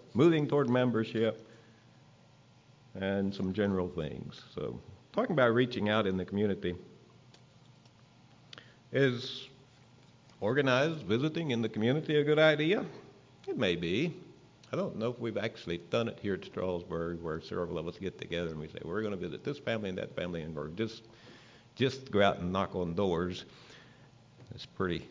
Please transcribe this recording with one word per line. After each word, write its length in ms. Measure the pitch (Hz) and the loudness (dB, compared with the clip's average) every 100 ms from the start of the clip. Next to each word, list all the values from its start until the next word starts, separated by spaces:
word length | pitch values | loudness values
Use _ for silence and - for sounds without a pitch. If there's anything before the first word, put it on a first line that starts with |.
| - | -6
moving 340 | 104 160 165 147 | 4 6 6 2
toward 220 | 147 131 | 2 4
membership, 800 | 123 127 113 110 110 113 - - - - - - - - - - - - - _ - - | 4 4 2 0 0 0 0 -12 -20 -20 -20 -20 -20 -20 -20 -20 -20 -20 -20 _ -20 -18
and 400 | 98 95 98 98 | -4 0 2 0
some 200 | 98 98 | 0 -2
general 340 | 95 101 95 90 | 2 2 2 0
things. 540 | 85 78 - - - - | -2 -4 -6 -10 -14 -12
So, 240 | - 65 60 - - - | -8 -6 -8 -14 -20 -8
talking 180 | - 247 | -4 0
about 220 | 156 123 | 4 6
reaching 340 | 117 127 117 104 | 6 4 2 2
out 180 | 107 101 | 2 2
in 120 | 92 | 0
the 60 | 90 | -2
community, 480 | 101 104 95 90 87 - - - - - - - - - - - - - - - - - - - - - | 2 2 2 -2 -4 -10 -20 -20 -20 -20 -20 -20 -20 -20 -20 -20 -20 -20 -20 -20 -20 -20 -20 -20 -20 -4
is 560 | 127 135 123 - - - - - - - - - - - - | 2 4 2 -6 -10 -14 -20 -20 -20 -20 -20 -20 -20 -20 -4
organized 640 | 98 131 135 127 147 160 98 | 0 2 4 4 4 0 0
visiting 460 | 110 151 156 160 | 0 2 -2 -2
in 100 | 117 | 0
the 80 | 113 | 0
community 460 | 107 110 147 156 151 | 0 2 2 2 2
a 60 | |
good 160 | 147 151 | 4 6
idea? 460 | 156 147 156 214 - - - - - - - | 6 6 2 2 -2 -10 -18 -20 -20 -18 -8
It 80 | 339 | 0
may 200 | 104 85 | 2 2
be. 380 | 85 95 170 - - - - - - | 0 0 0 -4 -14 -20 -20 -20 -8
I 40 | 135 | -4
don't 200 | 202 - | -4 -2
know 140 | 113 | -4
if 80 | 123 | -2
we've 180 | 117 101 | -4 -2
actually 420 | 110 - - 85 - | -4 -6 -6 -6 -2
done 180 | 113 113 | -2 0
it 100 | - | -4
here 100 | 104 | -2
at 120 | 92 - | -2 -4
Strasburg, 720 | - 92 90 85 82 82 85 | -4 -2 -2 -4 -4 -4 -4
where 220 | 82 80 | -4 -6
several 340 | - 92 87 87 | -6 -6 -4 -4
of 100 | 80 | -6
us 120 | 87 | -6
get 200 | 92 - | -8 -8
together 300 | - 85 87 | -6 -4 -4
and 100 | 78 | -6
we 100 | 76 | -10
say, 100 | 80 | -10
"We're 200 | - 95 | -6 -4
gonna 140 | 110 98 | -4 -4
visit 280 | 87 - | -6 -6
this 140 | - 147 | -8 -6
family 320 | - 113 101 | -4 -4 -4
and 80 | 90 | -4
that 180 | - - | -6 -6
family," 240 | 87 85 | -6 -6
and 160 | 80 76 | -6 -6
we're 120 | 73 | -8
just, 340 | 87 110 - - - - - - - - - | -4 -6 -6 -18 -20 -20 -20 -20 -20 -20 -2
just 340 | 117 - - | 0 0 -2
go 120 | 101 | 4
out 160 | 101 - | 4 4
and 120 | 87 | -2
knock 240 | 92 98 | 0 -2
on 200 | 98 87 | -2 -2
doors. 500 | 85 101 82 90 90 - - - - - - - - - - - | 0 2 2 0 -4 -12 -20 -20 -20 -20 -20 -20 -20 -20 -20 -18
It's 100 | - | -16
pretty 420 | - - 92 82 - | -16 -2 -2 -2 -6